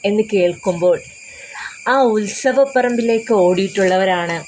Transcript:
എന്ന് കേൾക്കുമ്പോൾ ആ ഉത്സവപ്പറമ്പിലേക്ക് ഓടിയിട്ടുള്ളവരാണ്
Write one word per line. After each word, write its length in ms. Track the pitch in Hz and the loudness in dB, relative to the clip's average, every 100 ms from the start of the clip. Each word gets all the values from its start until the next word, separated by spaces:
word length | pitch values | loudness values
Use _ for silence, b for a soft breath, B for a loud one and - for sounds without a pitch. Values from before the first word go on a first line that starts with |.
എന്ന് 180 | 202 208 214 | 0 0 0
കേൾക്കുമ്പോൾ 640 | 202 175 170 196 175 180 165 - - B B B B B B - | 2 0 0 -4 0 2 0 -4 -14 B B B B B B -2
ആ 60 | 262 | 2
ഉത്സവപ്പറമ്പിലേക്ക് 1300 | 247 214 202 - 269 247 269 254 247 240 233 226 226 | 2 2 -2 -2 0 2 2 2 0 0 0 0 2
ഓടിയിട്ടുള്ളവരാണ് 1000 | 214 180 180 196 196 185 185 190 180 170 170 | 2 4 2 0 0 2 2 2 0 -2 -4